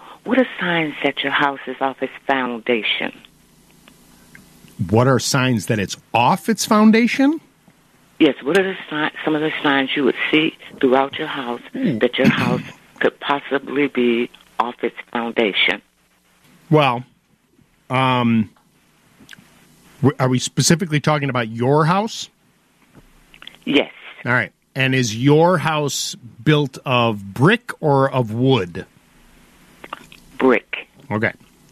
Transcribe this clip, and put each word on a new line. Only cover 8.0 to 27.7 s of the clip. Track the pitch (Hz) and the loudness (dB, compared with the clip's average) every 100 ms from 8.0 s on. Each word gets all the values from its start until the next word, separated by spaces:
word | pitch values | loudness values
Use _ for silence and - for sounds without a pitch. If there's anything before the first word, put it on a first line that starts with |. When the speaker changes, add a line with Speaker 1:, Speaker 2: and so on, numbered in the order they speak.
| _ - | _ 2
Speaker 1:
Yes, | 156 123 | 2 2
what | 127 190 | 0 0
are | |
the | 190 180 - | 0 -4 -8
si-, | 151 151 - | -6 -4 -4
some | - 156 | -2 -2
of | |
the | 156 - | -2 -2
signs | 147 139 135 - | 0 0 0 0
you | |
would | 131 - - | 0 0 0
see | 156 156 - - - | 0 0 -4 -14 -2
throughout | 135 131 139 - | 2 2 0 -4
your | 156 | -8
house | 143 120 120 - | -8 -8 -10 -10
Speaker 2:
Hmm. | - 247 110 | -4 -2 0
Speaker 1:
that | 120 - | -2 2
your | 131 | 2
house | 110 113 123 - - _ - | 2 0 -4 -6 -16 _ -4
could | - - | -4 -2
possibly | - 143 - 139 135 131 139 | -4 -4 -4 -6 -4 -2 -2
be | 127 120 117 120 - _ - | 0 0 0 -2 -8 _ -6
off | 117 - | -6 -6
its | 117 - - | -8 -8 -10
foundation? | 120 117 113 110 - - 98 - _ _ _ _ _ _ _ - | -6 -4 0 0 0 -2 -2 -10 _ _ _ _ _ _ _ 0
Speaker 2:
Well, | 156 135 120 127 _ _ _ _ _ _ _ - | 2 4 0 -8 _ _ _ _ _ _ _ -4
um, | 127 131 127 117 113 104 _ _ _ _ _ _ _ - - _ _ _ _ _ - | 0 2 2 2 2 0 _ _ _ _ _ _ _ -20 -20 _ _ _ _ _ -2
w-, | 127 - | 0 2
are | 127 | 0
we | 127 | 0
specifically | - - 131 165 175 151 | -2 0 2 2 0 -2
talking | - 151 139 | 0 0 -2
about | 123 113 | -4 -4
your | 117 123 147 156 | -2 0 2 2
house? | 190 220 - - _ _ _ _ _ _ - - _ _ - - - | 0 -2 -8 -14 _ _ _ _ _ _ -20 -20 _ _ -20 -20 -12
Speaker 1:
Yes. | - 139 - - - - 123 | -2 0 0 -6 -20 -8 0
Speaker 2:
All | |
right. | 123 98 - _ 139 | 0 0 -8 _ -2
And | 131 | 0
is | 131 123 110 | 0 -2 0
your | 139 147 170 180 | 4 6 6 2
house | 151 156 143 - - - 117 - | 0 -2 -4 -4 -8 -12 -18 -4
built | 117 151 139 - 147 | 2 2 0 -6 0
of | 123 117 104 98 | 2 2 0 -6
brick | 98 156 233 - | 2 4 4 -2